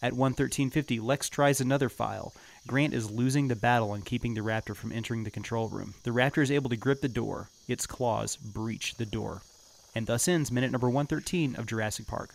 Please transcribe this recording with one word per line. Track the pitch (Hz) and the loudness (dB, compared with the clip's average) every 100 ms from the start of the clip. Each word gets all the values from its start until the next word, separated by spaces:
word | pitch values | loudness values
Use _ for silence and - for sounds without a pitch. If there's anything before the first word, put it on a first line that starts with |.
At | 123 | -2
one | 123 131 | 2 0
thirteen | 123 131 - 139 | 2 -2 0 0
fifty, | 156 143 117 | 0 0 -2
Lex | 110 143 - | 0 0 0
tries | - 143 143 | 4 4 4
another | 127 139 131 | 2 2 2
file. | - 110 104 - - - - - | 0 -4 -4 -8 -12 -20 -20 -2
Grant | 127 147 | 2 2
is | 123 107 | 0 -4
losing | 107 123 139 139 | 0 2 2 2
the | |
battle | 117 117 120 110 | 2 4 4 2
on | 104 | -2
keeping | 98 120 120 | -4 -4 -2
the | 113 | -2
raptor | 110 110 - | -2 -2 -2
from | 104 113 | -8 -6
entering | 110 110 113 | -6 -4 -4
the | 107 | -4
control | - 104 117 113 | -8 -4 -2 -2
room. | 104 95 - | -4 -8 -8
The | - | -2
raptor | 120 131 147 | 2 4 4
is | 139 | 4
able | 143 131 | 4 2
to | 117 | 0
grip | 127 139 | 2 2
the | 139 | 0
door. | 117 110 - - _ - | -2 -2 -4 -8 _ -6
Its | 123 - | -4 -4
claws | - 123 107 107 - | -2 0 0 -2 -6
breach | 117 104 110 113 - | -8 -6 -4 -4 -6
the | - | -6
door. | 113 110 110 - - - - - - | -4 -4 -4 -8 -14 -20 -20 -20 -8
And | - 113 | -6 0
thus | 120 - | 2 4
ends | 175 143 | 2 2
minute | 123 127 | 0 2
number | 123 123 | 2 2
one | 127 143 | 2 0
thirteen | 156 - 180 151 120 | -2 0 0 0 -2
of | 110 | -4
Jurassic | 113 107 - 110 | -2 -2 -4 -6
Park. | 110 117 | -6 -6